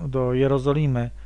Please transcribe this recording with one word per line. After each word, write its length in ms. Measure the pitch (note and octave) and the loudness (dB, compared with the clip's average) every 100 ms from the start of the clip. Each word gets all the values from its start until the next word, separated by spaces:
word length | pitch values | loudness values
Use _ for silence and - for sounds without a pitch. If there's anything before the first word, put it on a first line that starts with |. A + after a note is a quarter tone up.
| D3+ | -4
do 280 | C3 B2 | -2 0
Jerozolimy, 760 | B2+ C3+ C3+ C#3 D3 D3 A#2+ A#2+ - | 2 2 2 2 2 2 0 -4 -8